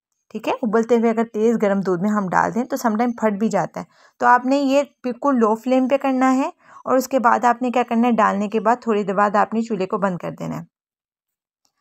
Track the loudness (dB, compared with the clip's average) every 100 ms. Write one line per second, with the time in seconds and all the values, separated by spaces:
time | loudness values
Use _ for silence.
0 | _ _ _ -10 -6 -4 -2 0 2 2
1 | 2 0 -2 0 0 2 0 0 -2 -2
2 | -2 -2 -2 0 0 -2 -4 -4 -2 0
3 | -2 -2 -2 0 -2 -2 -4 -6 -16 _
4 | _ -2 4 4 2 0 2 0 0 _
5 | -10 -4 0 2 2 0 0 0 2 0
6 | 0 0 2 2 0 -6 _ -12 -2 0
7 | 0 2 2 4 2 0 0 -2 0 0
8 | 2 2 2 0 -2 -2 0 0 0 -2
9 | 0 0 0 2 0 -2 -4 -4 -4 -2
10 | -2 -4 -8 -10 -8 -8 -12 _ _ _
11 | _ _ _ _ _ _ _ _